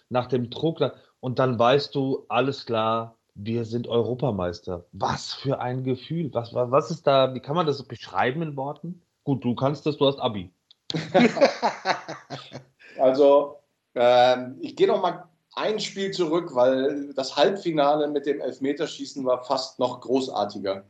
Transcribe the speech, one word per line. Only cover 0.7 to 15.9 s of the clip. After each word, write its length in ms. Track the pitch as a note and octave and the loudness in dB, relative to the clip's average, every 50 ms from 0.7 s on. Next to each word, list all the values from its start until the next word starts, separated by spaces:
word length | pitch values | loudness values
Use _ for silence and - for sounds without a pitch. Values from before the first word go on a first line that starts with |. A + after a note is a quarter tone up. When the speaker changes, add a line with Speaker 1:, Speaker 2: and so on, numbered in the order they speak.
| D#3+ - D3 B2 - - _ _ _ _ | 0 0 -2 -2 -2 -6 _ _ _ _
Speaker 1:
und 200 | - B2+ A#2+ C3+ | -8 -4 0 0
dann 180 | C3 C3 B2 G#2+ | 2 2 2 4
weißt 360 | A#2 A#2+ C#3 C#3+ C#3+ - - | 4 4 4 4 2 0 -4
du, 300 | C#3+ C3+ C3+ C3 - - - | -4 -2 -2 -2 -4 -6 -2
alles 360 | G#2+ A#2 C3 C#3 C3 - - | -2 0 0 0 -2 -6 -6
klar, 520 | - A2+ A2 A2 A2 A2+ A2+ A#2 A#2 - _ _ _ _ | -4 -2 0 0 0 0 -2 -2 -6 -12 _ _ _ _
wir 300 | F#2+ G2+ A2 A2+ A#2 A#2 | -12 -8 -6 -4 -4 -4
sind 200 | G#2 A2+ A#2+ A#2+ | -4 -6 -6 -4
Europameister. 1000 | - A#2 A#2 A2 G#2+ B2 B2 D3 C3 G#2 F#2+ F2+ F2 E2+ - - - F2+ E2+ - _ - | -2 0 0 0 0 -2 -2 -2 -2 -2 -2 -2 -4 -6 -6 -8 -10 -10 -10 -10 _ -10
Was 420 | F#2+ B2 - D3 C#3+ - - - | -6 -4 -4 -4 -4 -8 -10 -12
für 260 | - - C3+ C3 - | -8 -4 -4 -4 -2
ein 240 | A#2+ B2 B2+ C3 B2+ | -4 -4 -6 -4 -4
Gefühl. 460 | C3 B2+ C3 - - D#3+ E3+ E3+ B2+ - | -4 -4 -4 -6 -6 -6 -6 -6 -4 -4
Was, 220 | A#2 A#2 A2+ - | -6 -6 -4 -4
was, 160 | A#2+ B2 A#2+ | -4 0 2
was 200 | B2+ D3 D#3 - | 2 2 2 0
ist 160 | E3+ - - | -4 -4 2
da, 280 | D3 C#3 C3+ C3 C3 B2+ | 4 4 4 4 2 0
wie 60 | A#2+ | -4
kann 160 | - C3+ D3 | -6 -4 -2
man 100 | F3 F3 | -2 0
das 160 | D3+ C3+ A#2+ A2+ | 0 -2 -4 -6
beschreiben 580 | - A#2+ - - - - F#2+ G#2+ B2 C3 E3 | -12 -14 -14 -14 -8 -2 -2 0 0 0 -2
in 160 | E3 D#3 C#3+ | -4 -6 -6
Worten? 460 | C3+ C3+ C#3+ D3 - - E3+ F3+ - _ _ _ _ _ | -8 -8 -8 -8 -10 -10 -12 -12 -14 _ _ _ _ _
Gut, 200 | C#3+ C#3 G#2+ - | -2 -2 0 0
du 100 | B2 A#2 | -2 -2
kannst 300 | - C3 C#3 D3 - - | 0 0 0 0 -2 -2
das, 140 | D#3 C#3+ - | -4 0 2
du 80 | C#3+ | 2
hast 140 | C#3 C#3 - | 2 2 2
Abi. 300 | C3 B2 G#2+ G2+ F2 - _ _ _ _ _ _ _ - - | -2 -4 -4 -4 -8 -12 _ _ _ _ _ _ _ -8 -6
Speaker 2:
<laughs> 100 | D#3+ - - - F#3 A#3+ A3 - - D4 - - - - F3+ - - - F#3+ F3 - - - D#3 - - - C#3 C3+ - - - A2 - _ _ _ - - - - | -6 -2 2 4 6 6 4 4 4 4 4 4 2 -2 -4 -4 -2 -4 -4 -4 -4 -6 -12 -16 -16 -14 -14 -14 -14 -14 -16 -18 -18 -20 _ _ _ -20 -14 -2 2
Also, 600 | C3+ C3 C3 C#3+ C#3+ C#3 C#3+ C#3+ C#3+ - - - _ _ _ _ _ _ - | 2 4 6 6 8 8 8 6 6 2 -4 -14 _ _ _ _ _ _ -2
ähm, 600 | B2+ A#2+ A#2+ B2 B2 B2 B2+ B2+ B2 B2+ B2 C3 - | 2 4 6 8 8 8 6 4 2 0 -6 -10 -10
ich 140 | - - - | -12 -8 0
gehe 140 | - F#3+ A3+ | 2 2 4
noch 120 | A3 G3 | 4 2
mal 280 | F#3 E3+ D#3+ - - - _ _ _ _ - | 0 0 -2 -4 -10 -20 _ _ _ _ -8
ein 240 | - D3+ G3 A3 G#3 | -4 -4 -2 -2 -4
Spiel 320 | - - | -6 -8